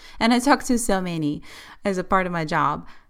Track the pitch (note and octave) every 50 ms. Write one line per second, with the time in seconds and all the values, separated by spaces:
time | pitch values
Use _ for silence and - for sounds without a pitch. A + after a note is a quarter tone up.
0 | - - - - G#3+ A#3 B3 A#3+ B3 C#4+ D4 - - - B3+ A3+ - - G3 F#3+
1 | F#3 F3+ E3+ E3 D#3 D3 D3 E3 - - - - - - - - - G3+ G3 F3+
2 | F3+ - G3+ F#3+ F#3 F#3 F3 E3+ D#3+ D3+ E3+ D#3+ C#3+ C#3 D3 D#3+ E3 - - -
3 | - -